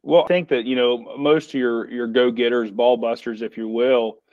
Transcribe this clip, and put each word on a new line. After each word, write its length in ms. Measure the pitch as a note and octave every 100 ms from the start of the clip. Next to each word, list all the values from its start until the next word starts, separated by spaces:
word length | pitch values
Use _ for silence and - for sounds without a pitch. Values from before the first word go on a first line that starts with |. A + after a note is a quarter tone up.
Well, 200 | C#3+ E3
I 40 | -
think 200 | F3+ E3
that, 140 | B2+ A#2
you 100 | B2+
know, 420 | B2 A#2+ G#2+ C3
most 320 | C#3+ D#3 D3
of 60 | C3+
your, 340 | B2 A#2 G#2+
your 180 | A#2+ A#2+
go-getters, 640 | A#2 B2 A#2 A#2+ B2 A2
ball 240 | G2+ A#2+ A#2+
busters, 440 | A#2 A#2 - A2
if 160 | A2+ -
you 100 | A2
will, 520 | A2+ B2 B2+ A2+ G#2+ _